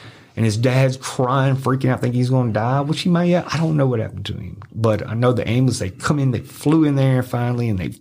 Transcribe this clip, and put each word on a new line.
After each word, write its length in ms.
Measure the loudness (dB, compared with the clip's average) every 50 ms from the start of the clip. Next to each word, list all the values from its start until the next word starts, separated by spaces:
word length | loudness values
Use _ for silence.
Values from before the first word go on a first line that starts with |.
| -20 -20 -20 -20 -20 -10 _
And 80 | -2 0
his 100 | 0 2
dad's 400 | 2 2 2 4 4 2 2 0
crying, 600 | -2 -8 -6 -2 0 0 2 2 2 2 2 0
freaking 340 | 0 0 0 0 2 2 0
out, 100 | 0 0
thinking 180 | 0 0 0 0
he's 120 | 0 2
gonna 220 | 2 2 2 0
die, 280 | 0 0 0 0 0 0
which 180 | 0 -2 -4 -2
he 100 | 0 0
may 200 | 2 2 2 2
have. 180 | 2 0 0 -2
I 60 | -2 -2
don't 180 | 0 0 2
know 100 | 2 2
what 120 | 2 0 -2
happened 260 | -4 -6 -8 -10 -10
to 80 | -10 -10
him. 280 | -10 -12 -12 -14 -16 -16 -12
But 340 | -4 0 0 2 2 0 -2
I 60 | -4
know 200 | -2 0 2 2
the 140 | 2 2 0
ambulance, 340 | 0 0 2 2 2 0 -2
they 100 | -4 -6
come 280 | -6 -4 -2 -2 0 0
in, 120 | 0 0
they 80 | 0 -2
flew 440 | -6 -10 -10 -4 0 2 4 4 4
in 100 | 4 2
there 280 | 2 2 2 2 0
finally, 460 | 0 -2 -4 -4 -2 -2 -2 -2 -2 -2
and 100 | -2 -2
they 100 | -4 -6 -10 -12